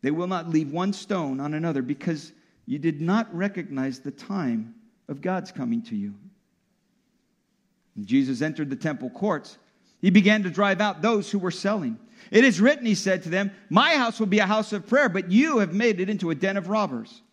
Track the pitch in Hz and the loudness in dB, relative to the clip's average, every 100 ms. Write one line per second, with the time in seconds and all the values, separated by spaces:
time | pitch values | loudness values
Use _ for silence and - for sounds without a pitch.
0 | - 156 180 185 165 156 151 156 190 196 | -2 -2 -2 -4 0 -2 0 -2 -2 -2
1 | - 190 147 131 143 151 165 139 123 143 | -4 -4 -4 -4 -4 -4 -2 -2 -4 -4
2 | - 160 - _ _ _ - 143 160 147 | -4 -6 -8 _ _ _ -8 -4 -2 -2
3 | 165 208 226 175 196 196 160 135 135 127 | 0 0 -2 -4 -4 -6 -8 -4 -4 -6
4 | 143 135 - 196 143 113 113 - _ _ | -12 -14 -8 -4 -2 -4 -6 -16 _ _
5 | - 139 180 185 180 - 123 117 113 107 | -14 -8 -4 -4 -6 -8 -4 -4 -4 -8
6 | 101 101 156 _ _ _ _ _ _ _ | -8 -10 -20 _ _ _ _ _ _ _
7 | _ _ _ _ _ _ _ _ _ - | _ _ _ _ _ _ _ _ _ -14
8 | 101 131 135 123 156 156 147 131 160 143 | 0 0 2 -2 -4 -4 -6 -4 -6 -6
9 | 127 - 208 156 - - _ _ _ _ | -10 -4 -2 -2 -6 -20 _ _ _ _
10 | 190 190 202 214 185 156 202 190 208 165 | 6 6 6 4 0 0 0 2 0 0
11 | 202 220 202 202 180 170 196 214 135 113 | 0 0 0 -2 -2 -4 -2 -2 -4 -8
12 | - _ - 208 262 175 226 302 233 196 | -14 _ 2 6 6 6 4 4 2 0
13 | 190 185 165 180 202 - - 170 285 311 | 2 -2 0 -2 -2 -6 2 4 4 4
14 | 233 220 214 208 190 214 214 208 - 262 | 0 -2 0 2 2 0 0 -6 0 2
15 | 277 185 175 196 311 269 190 180 233 185 | 4 0 2 4 4 2 0 2 0 0
16 | 190 208 175 151 190 196 175 214 202 123 | -2 -2 -4 -2 -2 -2 -2 -2 -2 -6
17 | 113 - _ | -10 -20 _